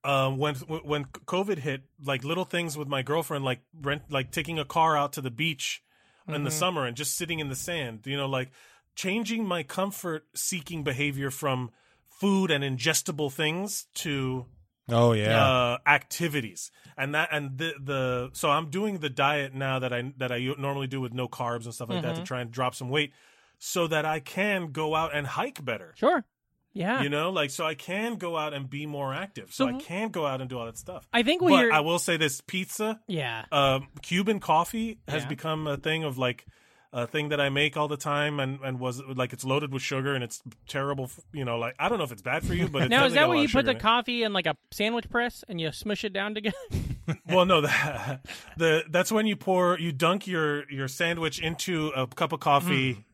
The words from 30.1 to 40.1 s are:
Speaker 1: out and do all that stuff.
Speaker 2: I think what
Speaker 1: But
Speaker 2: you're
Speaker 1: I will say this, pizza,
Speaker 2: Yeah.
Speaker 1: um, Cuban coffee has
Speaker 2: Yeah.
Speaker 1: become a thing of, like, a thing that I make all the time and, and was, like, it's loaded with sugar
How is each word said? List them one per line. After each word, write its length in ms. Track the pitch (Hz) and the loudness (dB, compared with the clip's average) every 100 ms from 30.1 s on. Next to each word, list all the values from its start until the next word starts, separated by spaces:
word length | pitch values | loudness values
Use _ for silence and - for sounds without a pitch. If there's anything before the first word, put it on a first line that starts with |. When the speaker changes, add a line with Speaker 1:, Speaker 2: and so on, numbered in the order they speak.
| 180 | -2
Speaker 1:
out 160 | 147 131 | -2 -2
and 80 | 127 | -6
do 100 | 127 | -8
all 60 | |
that 120 | 117 - | -8 -12
stuff. 300 | - 180 _ | -14 -14 _
Speaker 2:
I 100 | 233 | 2
think 180 | 240 349 | 2 4
what 80 | 359 | 8
Speaker 1:
But 80 | 277 | 8
Speaker 2:
you're 120 | 233 | 8
Speaker 1:
I 60 | 156 | 6
will 200 | 151 170 | 4 2
say 180 | - 165 | 2 2
this, 240 | 156 139 | 2 0
pizza, 580 | - 185 185 - 214 220 - | -6 -6 -6 -4 -4 -4 -4
Speaker 2:
Yeah. 380 | 170 127 113 110 | -4 -2 -6 0
Speaker 1:
um, 340 | 147 139 135 139 - | 4 4 4 -2 -16
Cuban 380 | - 175 202 208 | -2 0 2 0
coffee 580 | - 160 175 226 226 214 - | 4 4 4 -2 -4 -6 -4
has 160 | 156 | -4
Speaker 2:
Yeah. 60 | 143 | -4
Speaker 1:
become 380 | 139 160 156 156 | -4 -4 -2 -2
a 100 | 139 | -2
thing 260 | 156 160 | -2 -2
of, 140 | 156 127 | -2 0
like, 280 | 127 117 - _ _ _ _ | -2 -2 -12 _ _ _ _
a 140 | 127 120 | -6 -2
thing 220 | 156 147 | -2 0
that 100 | 147 | 0
I 80 | 139 | 2
make 280 | 135 151 151 | 2 2 2
all 100 | 151 | -2
the 80 | 147 | -2
time 420 | 151 143 147 147 | -2 0 0 0
and, 180 | 131 135 | -2 -4
and 120 | 135 127 | -6 -4
was, 220 | 127 123 | -4 -6
like, 300 | 135 127 127 | -8 -4 -4
it's 120 | 123 | -2
loaded 260 | 131 139 147 | 0 0 0
with 80 | 131 | -4
sugar 320 | - 135 135 | -2 -2 0